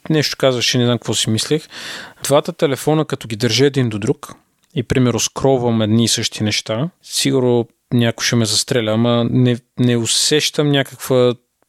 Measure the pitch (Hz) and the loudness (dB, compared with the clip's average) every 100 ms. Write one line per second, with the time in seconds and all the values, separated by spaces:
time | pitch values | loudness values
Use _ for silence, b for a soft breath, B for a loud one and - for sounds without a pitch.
0 | - 156 139 - 135 123 - 127 120 117 | -2 0 0 0 0 0 0 0 0 0
1 | - 107 - 110 - 156 - B B B | -2 -4 -2 -2 0 -4 -4 B B B
2 | B B - 139 165 165 151 131 - 156 | B B 0 0 0 -2 -2 0 0 0
3 | 147 139 110 110 120 113 143 135 120 107 | 0 -6 -8 -2 0 2 2 2 -2 -2
4 | 113 - - - _ _ _ 147 - 131 | -2 -4 -6 -20 _ _ _ -8 -2 2
5 | 123 113 - - 135 131 120 113 107 117 | 2 0 -4 -2 0 2 2 0 2 2
6 | 113 - 110 - 107 104 - 113 165 _ | 2 0 -4 -4 -4 -4 -4 -4 -4 _
7 | - - 139 135 123 120 113 _ - 123 | -10 -4 0 0 2 2 0 _ -2 0
8 | 117 - - 120 107 104 - 127 110 110 | 0 0 -2 0 0 -2 -2 -2 0 2
9 | 120 120 117 127 123 120 _ - 123 120 | 2 2 0 2 2 0 _ -2 0 2
10 | 113 - - 151 - - 147 143 131 131 | 0 -2 0 0 -2 -2 0 0 -2 -8
11 | - 127 123 120 _ _ | 0 2 2 0 _ _